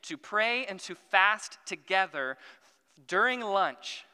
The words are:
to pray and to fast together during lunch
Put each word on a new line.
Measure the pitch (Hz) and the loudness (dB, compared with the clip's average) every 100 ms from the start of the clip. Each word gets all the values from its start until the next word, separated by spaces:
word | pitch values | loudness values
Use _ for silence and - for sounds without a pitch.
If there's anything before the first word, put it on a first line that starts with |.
to | - 160 | -12 -12
pray | - 208 226 240 240 | -4 0 0 0 -6
and | 190 | -10
to | - 175 | -12 -14
fast | _ 196 196 220 - - | _ 4 6 2 -6 -16
together | - 175 - 190 190 151 131 135 - - _ _ _ _ 135 | -12 -12 -2 0 0 -2 -6 -6 -14 -20 _ _ _ _ -2
during | 185 240 254 | 2 2 0
lunch | 220 196 175 127 - - - | 0 2 0 -2 -14 -14 -16